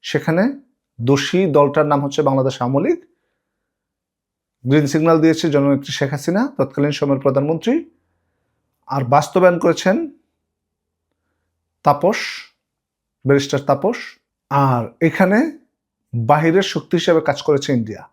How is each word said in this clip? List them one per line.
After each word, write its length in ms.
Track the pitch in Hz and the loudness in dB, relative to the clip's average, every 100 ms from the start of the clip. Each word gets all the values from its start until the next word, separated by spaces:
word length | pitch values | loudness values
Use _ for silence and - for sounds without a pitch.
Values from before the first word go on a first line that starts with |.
সেখানে 380 | - 151 - 165 226 277 _ _ _ - | -4 -4 -2 0 -2 -4 _ _ _ -8
দোষী 420 | 117 139 139 180 190 147 | 0 0 0 0 2 2
দলটার 300 | 143 156 147 | 2 2 0
নাম 140 | 143 | 0
হচ্ছে 160 | 139 139 | -2 -2
বাংলাদেশ 320 | 139 135 131 - | 0 0 -2 -4
আওয়ামী 160 | 127 139 | -2 -2
লীগ। 140 | 208 339 _ _ _ _ _ _ _ _ _ _ _ _ _ _ _ _ | -2 -4 _ _ _ _ _ _ _ _ _ _ _ _ _ _ _ _
গ্রিন 220 | 123 143 143 | 0 2 2
সিগন্যাল 320 | 160 165 165 | 0 2 4
দিয়েছে 240 | 160 156 165 | 4 2 0
জননেত্রী 420 | 143 139 139 139 | 2 2 0 -2
শেখ 180 | - 139 | -4 -4
হাসিনা, 320 | 143 - 185 269 - | -4 -2 -2 -2 -2
তৎকালীন 380 | 175 - 143 143 | -4 -2 -2 -2
সময়ের 240 | 147 139 | -2 0
প্রধানমন্ত্রী। 500 | 139 135 143 160 - 294 330 _ _ _ _ _ _ _ _ _ _ | 0 0 -2 -2 0 -2 -4 _ _ _ _ _ _ _ _ _ _
আর 140 | 135 | -6
বাস্তবায়ন 520 | 123 139 147 190 180 175 | 2 2 2 2 2 4
করেছেন 380 | 175 160 185 214 320 - _ _ _ _ _ _ _ _ _ _ _ _ _ _ _ _ | 0 0 0 -2 -4 -12 _ _ _ _ _ _ _ _ _ _ _ _ _ _ _ _
তাপস, 340 | - 139 175 226 - - - _ _ _ _ _ _ _ 131 | 0 2 2 0 -6 -12 -18 _ _ _ _ _ _ _ 0
ব্যারিস্টার 340 | 139 139 139 139 | 2 2 -4 -2
তাপস। 300 | 139 190 240 - - _ _ _ | -2 0 -4 -10 -20 _ _ _
আর 320 | 139 139 123 113 _ | 0 0 0 -4 _
এখানে 380 | 165 - 185 208 320 - _ _ _ _ _ | -2 2 2 2 0 -6 _ _ _ _ _
বাহিরের 540 | 120 113 147 165 170 190 | -8 2 2 4 2 0
শক্তি 220 | 165 - 175 | -6 -4 -2
হিসেবে 240 | 170 165 156 | 2 0 0
কাজ 100 | 131 | -4
করেছে 260 | - 143 139 131 | 0 -2 0 -4
ইন্ডিয়া। 240 | 110 101 - | -4 -10 -16